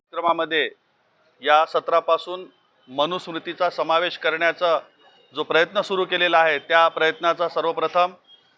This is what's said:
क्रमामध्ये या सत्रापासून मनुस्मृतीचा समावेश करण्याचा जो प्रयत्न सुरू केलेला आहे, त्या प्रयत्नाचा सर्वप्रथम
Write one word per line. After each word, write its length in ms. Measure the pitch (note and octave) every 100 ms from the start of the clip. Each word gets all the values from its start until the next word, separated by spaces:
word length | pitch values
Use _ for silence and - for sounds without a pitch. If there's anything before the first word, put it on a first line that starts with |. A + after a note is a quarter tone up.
| _
क्रमामध्ये 580 | E3 E3+ E3 D#3+ D#3+ A#2+ - _ _ _ _ _ _
या 240 | C3 D3+ E3
सत्रापासून 800 | E3 D3+ E3 D#3+ E3 - F#3 F#3 _ _ _ -
मनुस्मृतीचा 840 | C3+ D3+ F3+ F3 D#3+ F3 E3 F3
समावेश 480 | E3+ D#3 E3 F3 -
करण्याचा 640 | E3 D#3+ E3+ D#3+ F3+ D#3 - _ _ _ _ C3+
जो 80 |
प्रयत्न 380 | D3+ D3+ F3 G3+
सुरू 240 | F#3 F#3+ F3+
केलेला 340 | F3 F3 E3+
आहे, 200 | E3 C#3+
त्या 280 | - E3+ E3
प्रयत्नाचा 600 | D#3+ D#3+ D#3+ E3+ D#3+ E3+
सर्वप्रथम 640 | E3 D#3+ E3 D#3+ F3+ F3+ F#3 _ _ _